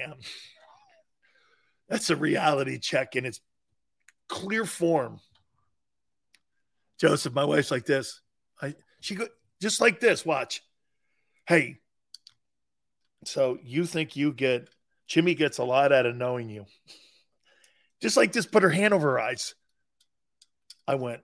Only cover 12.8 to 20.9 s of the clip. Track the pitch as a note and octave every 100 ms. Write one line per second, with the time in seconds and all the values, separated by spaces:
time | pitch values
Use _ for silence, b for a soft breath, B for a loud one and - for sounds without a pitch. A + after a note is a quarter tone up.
12.8 | _ _ _ _ - - C3 B2 B2 C#3+
13.8 | E3+ E3 D3+ C#3 D3 B2 C3 B2 - _
14.8 | _ _ - E3 F3 D3 D3 - B2 C3
15.8 | C#3 C3+ A#2+ A#2+ B2 B2 A2+ G#2+ G2 _
16.8 | b b b b _ _ _ _ _ _
17.8 | _ _ A3 C4+ A3+ A#3 - G#3+ F#3 E3
18.8 | G#3 G3 D3 B2 A2+ B2+ - - _ _
19.8 | _ _ _ _ _ _ _ _ - -
20.8 | -